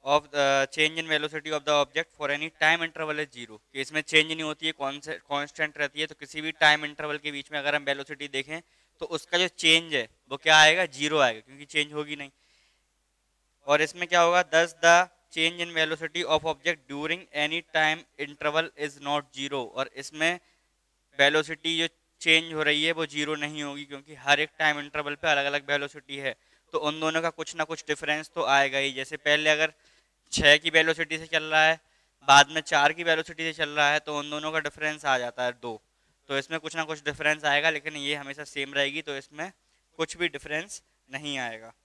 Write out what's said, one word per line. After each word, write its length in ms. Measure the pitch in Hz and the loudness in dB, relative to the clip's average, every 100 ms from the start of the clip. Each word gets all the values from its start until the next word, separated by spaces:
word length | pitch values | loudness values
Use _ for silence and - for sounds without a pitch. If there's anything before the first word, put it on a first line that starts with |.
| 135 | 2
Of 160 | 147 | 0
the 440 | 151 143 139 139 135 | 0 0 2 2 0
change 320 | - 156 160 | 2 0 0
in 80 | 160 | -2
velocity 420 | 151 151 156 151 | -2 -2 -8 -6
of 120 | 151 | -6
the 240 | 139 147 143 | 0 2 2
object 220 | 156 170 _ | -4 -6 _
for 80 | 147 143 | -4 -4
any 140 | 156 _ | -6 _
time 180 | 156 170 | 2 2
interval 340 | 165 165 160 151 | -2 -6 -6 -4
is 160 | 147 | -6
zero, 240 | 123 117 107 _ | -10 -18 -18 _
कि 80 | 135 | -10
इसमें 200 | 135 156 | -6 -6
change 320 | 151 156 156 | 2 2 2
नहीं 100 | 160 | -4
होती 240 | 156 151 160 | -6 -6 -8
है, 60 | |
कौन 280 | 156 139 139 | -6 -8 -8
से, 120 | 147 | -12
constant 680 | 87 _ 143 147 - 151 147 | -12 _ -8 -6 -6 -6 -4
रहती 220 | 143 147 | -8 -6
है। 60 | 156 | -8
तो 80 | |
किसी 260 | 156 143 156 | -10 -16 -10
भी 120 | 156 | -10
time 320 | 156 156 151 | 2 4 4
interval 340 | 147 147 151 147 | -2 -10 -8 -6
के 120 | 151 | -8
बीच 200 | 143 - | -10 -8
में 60 | 151 | -6
अगर 160 | 143 | -2
हम 80 | 147 | -2
velocity 460 | 143 139 139 143 143 | -2 -4 -6 -14 -8
देखें 320 | 135 135 160 _ _ _ _ | -8 -8 -12 _ _ _ _
तो 60 | 160 | -8
उसका 320 | 160 - 175 | -8 -2 0
जो 100 | 180 | 0
change 460 | - 165 160 165 | 2 4 4 2
है 140 | 147 110 _ _ | -4 -4 _ _
वो 80 | 135 | -4
क्या 220 | 160 156 | 4 8
आएगा? 280 | 156 170 175 | 8 6 0
Zero 320 | 131 147 151 | -2 0 2
आएगा, 220 | 131 110 | 2 0
क्योंकि 240 | 113 139 | _ -20
change 280 | 143 156 147 | -6 -4 -4
होगी 240 | 151 147 147 | -6 -8 -10
नहीं। 140 | 139 _ _ _ _ _ _ _ _ _ _ _ _ _ 139 | -14 _ _ _ _ _ _ _ _ _ _ _ _ _ 0
और 160 | 151 | 2
इसमें 260 | 156 175 175 | 2 -4 0
क्या 120 | 175 | 4
होगा? 240 | 170 175 | 4 4
Thus 260 | 175 160 170 - | 2 2 2 4
the 240 | 170 170 185 _ _ 165 | 6 6 4 _ _ -2
change 280 | 160 175 170 | -2 -2 -6
in 80 | 165 | -2
velocity 460 | 160 156 160 170 | -2 -2 -6 -6
of 160 | 151 156 156 | 0 0 0
object 240 | 151 170 160 _ | -4 -4 -4 _
during 320 | 143 156 170 - 147 | -8 -6 -6 -6 -4
any 260 | 151 165 - 160 | -2 -4 -4 0
time 520 | 156 160 - - 143 | 0 0 -8 -14 -12
interval 400 | 147 151 151 165 - 147 | -6 -2 -2 -4 -8 -10
is 160 | 139 | -8
not 200 | 143 147 143 135 | -4 -4 -6 -10
zero। 320 | 139 139 117 | -6 -6 -6
और 180 | 123 135 - | -6 -8 -8
इसमें 440 | 135 156 160 175 _ _ _ _ _ _ _ 139 | -16 -4 -2 -4 _ _ _ _ _ _ _ 2
velocity 600 | 143 156 151 156 165 165 | 4 4 -2 -6 -4 -2
जो 100 | 165 _ _ _ | -4 _ _ _
change 320 | 165 160 165 | 4 4 4
हो 100 | 156 | -2
रही 220 | 151 151 | 0 2
है 80 | 156 | 0
वो 140 | 160 156 | -2 -4
zero 280 | 147 147 | -4 -4
नहीं 280 | 151 147 151 | -4 -6 -6
होगी, 220 | 147 143 | -10 -10
क्योंकि 300 | 143 139 139 | -14 -16 -18
हर 260 | 143 131 143 | -8 2 2
एक 100 | 156 _ | 2 _
time 200 | 156 147 | 0 0
interval 360 | 143 151 147 | -4 -6 -6
पे 140 | 147 165 | -4 0
अलग-अलग 420 | 143 143 143 139 | 2 2 -4 -2
velocity 460 | 143 143 151 135 139 | -4 -4 -12 -14 -8
है, 200 | 135 120 _ _ _ | -8 -8 _ _ _
तो 60 | 160 | -4
उन 220 | 151 156 | -4 -2
दोनों 220 | 160 160 | -2 0
का 80 | 165 | -2
कुछ 260 | 160 - 165 | -6 -12 -6
ना 80 | |
कुछ 200 | 156 160 - | -6 -6 -6
difference 440 | 147 151 151 156 | -6 -2 -4 -4
तो 100 | - | -4
आएगा 340 | 147 139 139 135 | 2 4 4 0
ही। 140 | 139 | -2
जैसे 240 | 131 135 151 | -4 -10 -6
पहले 340 | 147 151 151 | 0 2 4
अगर 220 | 151 156 - _ _ _ _ _ | 2 0 -4 _ _ _ _ _
छः 240 | - 147 151 | 4 8 8
की 140 | 165 | 6
velocity 480 | 160 160 160 156 160 | 2 4 0 -4 -6
से 80 | 160 | -4
चल 160 | 160 | -4
रहा 220 | 156 156 | 0 4
है, 160 | 156 160 _ _ _ _ 139 | 4 2 _ _ _ _ 8
बाद 220 | 139 143 | 8 8
में 100 | 156 | 2
चार 320 | 151 156 147 | 0 2 2
की 120 | 160 | 0
velocity 380 | 170 160 160 160 | 0 0 -2 -6
से 100 | 165 | -6
चल 160 | 156 151 | -4 -4
रहा 220 | 147 143 | 2 2
है, 80 | 151 | 2
तो 200 | 151 147 | -2 -8
उन 120 | 147 | -6
दोनों 220 | 147 156 | -8 -4
का 60 | 160 | -4
difference 460 | 147 - 151 151 | -4 -6 -6 -4
आ 140 | 147 131 | 0 0
जाता 260 | 120 120 | -2 -4
है 80 | 123 | -4
दो। 300 | 120 120 110 _ _ _ _ _ | -4 -12 -12 _ _ _ _ _
तो 100 | 139 | -6
इसमें 220 | 135 160 | -4 -8
कुछ 160 | 160 160 | -6 -6
ना 80 | |
कुछ 200 | 156 151 | -6 -6
difference 400 | 143 143 151 151 | -6 -2 -2 0
आएगा, 260 | 147 143 160 | 0 2 0
लेकिन 260 | 151 156 151 | -2 -8 -8
ये 180 | 139 | -6
हमेशा 300 | 147 139 139 | -6 -8 -14
same 300 | 147 143 139 | -12 -8 -6
रहेगी, 280 | 139 139 147 | -2 -2 -4
तो 140 | 151 139 | -8 -12
इसमें 360 | - 147 180 _ _ _ _ - | -12 -12 -12 _ _ _ _ -8
कुछ 200 | 160 170 | -8 -4
भी 120 | 170 | -6
difference 540 | 143 147 151 196 - _ _ _ | -6 -8 -8 -8 -16 _ _ _
नहीं 280 | 135 151 139 | -12 -8 -8
आएगा। 340 | 120 113 113 _ | -8 -10 -18 _